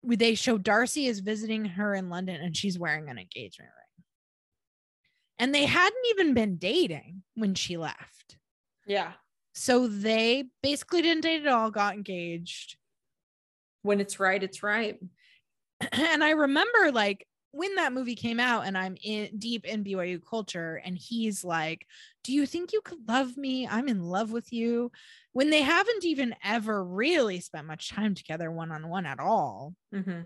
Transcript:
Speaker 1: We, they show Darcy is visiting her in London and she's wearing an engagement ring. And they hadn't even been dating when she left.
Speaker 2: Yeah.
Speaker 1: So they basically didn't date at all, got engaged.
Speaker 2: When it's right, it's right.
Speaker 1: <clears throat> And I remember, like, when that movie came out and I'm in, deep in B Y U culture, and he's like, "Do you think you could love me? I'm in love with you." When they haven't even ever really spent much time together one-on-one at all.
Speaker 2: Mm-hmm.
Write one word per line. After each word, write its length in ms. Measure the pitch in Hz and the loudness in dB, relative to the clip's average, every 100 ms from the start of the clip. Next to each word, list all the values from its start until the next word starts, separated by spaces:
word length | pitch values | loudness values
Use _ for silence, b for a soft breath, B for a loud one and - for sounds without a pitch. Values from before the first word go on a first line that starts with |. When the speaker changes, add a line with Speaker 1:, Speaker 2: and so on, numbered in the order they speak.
Speaker 1:
We, 140 | 247 233 | 0 4
they 180 | 233 220 | 4 4
show 200 | - 226 | 2 2
Darcy 500 | 196 214 240 302 269 | 4 4 2 0 -2
is 140 | 208 | -2
visiting 460 | 190 214 214 220 214 | -4 -4 -4 -4 -4
her 280 | 175 208 | -2 -2
in 140 | 196 185 | -2 -4
London 320 | 175 185 170 | -6 -6 -6
and 160 | 170 156 | -4 -2
she's 220 | 202 180 | -2 -2
wearing 320 | 170 156 151 | -2 -2 -4
an 80 | 120 | -14
engagement 520 | 90 - 104 - - - | -14 -14 -14 -16 -20 -20
ring. 40 | _ _ _ _ _ _ _ _ _ _ _ _ _ _ _ - | _ _ _ _ _ _ _ _ _ _ _ _ _ _ _ -2
And 140 | 247 | 0
they 100 | 285 285 | 2 4
hadn't 400 | 269 370 466 494 | 4 4 4 0
even 220 | 403 339 | 4 4
been 220 | 247 214 175 | 4 4 0
dating 640 | 180 311 277 151 - 185 - | 0 2 2 -2 -10 -18 -14
when 200 | - 214 | -2 0
she 220 | 190 - 170 | 0 -4 -4
left. 640 | 156 - - - _ - _ _ _ _ - | -6 -8 -16 -20 _ -20 _ _ _ _ -4
Speaker 2:
Yeah. 260 | 196 165 180 _ _ _ | -2 -2 -10 _ _ _
Speaker 1:
So 360 | - - 247 247 | -8 2 4 4
they 560 | 202 208 226 226 254 262 _ | 0 0 2 4 2 -2 _
basically 400 | 269 285 - 349 | -2 -2 0 2
didn't 200 | 330 330 | 4 4
date 200 | 320 320 | 2 2
at 80 | 294 | 4
all, 180 | 240 220 | 4 2
got 220 | 214 202 | 0 0
engaged. 840 | 202 202 185 170 170 175 - - - _ _ _ _ _ _ _ _ _ _ | -2 -6 -6 -4 -6 -8 -12 -14 -20 _ _ _ _ _ _ _ _ _ _
Speaker 2:
When 180 | 202 202 | 0 2
it's 200 | 196 - | 2 0
right, 220 | 190 196 | 2 2
it's 200 | 190 - | -2 -6
right. 360 | 208 208 220 - 185 _ b b _ _ _ _ | -2 0 -2 -6 -16 _ b b _ _ _ _
Speaker 1:
<clears throat> 120 | - | -4
And 300 | 226 320 302 | 0 2 4
I 60 | 302 | 4
remember, 640 | 311 277 285 415 466 349 | 4 4 4 4 6 6
like, 340 | 240 202 196 - _ _ | 4 2 0 -10 _ _
when 240 | 277 381 381 | -6 -2 0
that 160 | 311 | 0
movie 220 | 254 247 226 | -2 -4 -4
came 240 | 233 233 | -4 0
out 260 | 247 226 185 | 2 2 0
and 100 | 190 | -2
I'm 180 | 190 185 | -4 -6
in, 360 | 202 214 208 214 | -6 -6 -6 -6
deep 260 | 226 233 | -6 -6
in 180 | 175 214 | -4 -4
B 120 | 196 190 | -2 -2
Y 80 | |
U 160 | 180 175 | -2 -4
culture, 600 | - 226 196 180 165 160 | -4 -6 -6 -6 -6 -8
and 120 | - 180 | -8 -10
he's 480 | - 233 220 202 | -6 -2 -2 -2
like, 420 | 180 165 156 165 - B B B | -2 -2 -2 -4 -12 B B B
"Do 80 | - | -2
you 140 | 277 277 | 0 0
think 260 | 339 349 | -2 -2
you 80 | 427 | -2
could 260 | - 339 220 | -4 -14 -2
love 280 | 247 262 247 | 0 0 -4
me? 300 | 277 262 254 | -4 -4 -2
I'm 180 | 220 277 | -2 0
in 140 | 208 | -2
love 300 | 170 185 220 | 0 -2 -2
with 200 | 233 - | -4 -6
you." 380 | 233 233 233 240 B B B B | -4 0 0 -2 B B B B
When 180 | 240 294 | 0 4
they 120 | 302 | 4
haven't 420 | 269 339 403 453 | 4 4 4 2
even 300 | 349 277 254 - | 0 0 0 -2
ever 400 | 196 233 214 208 | -2 -2 0 -2
really 560 | 180 180 262 349 226 180 | -2 0 2 4 2 0
spent 260 | - 160 151 | -8 -12 -10
much 240 | 156 - | -10 -8
time 240 | - 214 | -2 0
together 360 | 185 - 160 165 | -2 -4 -6 -4
one-on-one 560 | 165 165 156 160 180 165 | -6 -8 -8 -6 -6 -4
at 140 | 131 | -4
all. 540 | 156 220 - 101 143 180 _ | 2 2 0 -6 -14 -16 _
Speaker 2:
Mm-hmm. 260 | 196 185 170 | -6 -6 -6